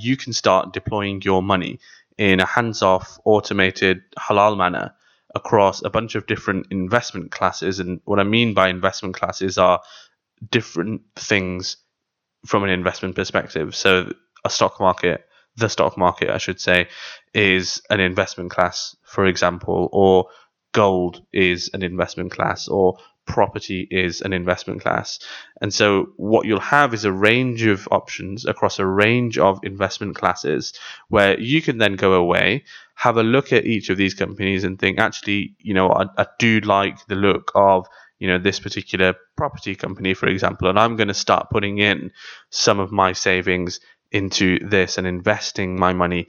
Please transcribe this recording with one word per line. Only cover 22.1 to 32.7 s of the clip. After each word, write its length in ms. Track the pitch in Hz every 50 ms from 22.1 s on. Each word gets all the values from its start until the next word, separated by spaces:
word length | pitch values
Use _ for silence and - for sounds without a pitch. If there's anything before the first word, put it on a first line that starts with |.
| - - 90 90
class, 360 | - - 104 - 90 - - -
or 300 | - 98 95 92 - - - _ _ _ _
property 600 | - - 127 117 - - 107 - - 101 92 92 -
is 300 | 90 95 92 90 85 -
an 100 | - 98
investment 500 | 95 92 87 90 90 - - - - -
class. 380 | - - - - - - - - - - - - - - _ -
And 140 | - 101 98
so 360 | - 110 104 101 98 95 - -
what 300 | - - 104 110 104 -
you'll 160 | 107 110 98
have 320 | - - - 143 143 131 117
is 100 | 107 110
a 80 | 104
range 540 | 95 95 101 104 113 123 131 127 120 113 113
of 220 | 110 101 95 - -
options 540 | - 98 - - - - - 92 98 113 127
across 340 | - 101 - - 98 - -
a 60 | 98
range 520 | 95 95 98 104 110 117 123 123 117 110 -
of 220 | 73 98 95 95 -
investment 520 | 98 98 98 98 92 - - 107 98 -
classes 580 | - - 92 90 - - 71 78 65 62 - - - - - - - - _
where 280 | - 107 101 98 95 -
you 240 | - 117 139 160
can 160 | 156 - 135 113
then 200 | 110 104 98 95
go 160 | - 95 95
away, 500 | 92 87 87 87 90 95 92 104 143 - -